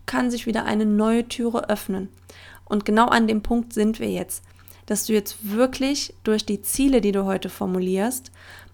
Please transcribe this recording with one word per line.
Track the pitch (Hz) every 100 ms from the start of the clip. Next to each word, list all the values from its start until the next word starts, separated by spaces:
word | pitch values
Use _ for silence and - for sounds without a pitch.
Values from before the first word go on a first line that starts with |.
| -
kann | 254 247
sich | 240 233
wieder | 226 -
eine | 214 214
neue | 208 220 233 233
Türe | - 233 233 -
öffnen. | 208 - 190 190 - - - - - -
Und | 208 214
genau | 214 240
an | 233 220
dem | 220
Punkt | - 240 233
sind | - 214 220
wir | 220
jetzt, | 180 180 - - - - - -
dass | 208 -
du |
jetzt | 214 208 - 208
wirklich | 214 254 262 269 285 - -
durch | - 214 -
die | 202
Ziele, | - - 277 254
die | 202
du | 196 196
heute | 190 190
formulierst, | - 196 185 185 185 220 262 - - - - -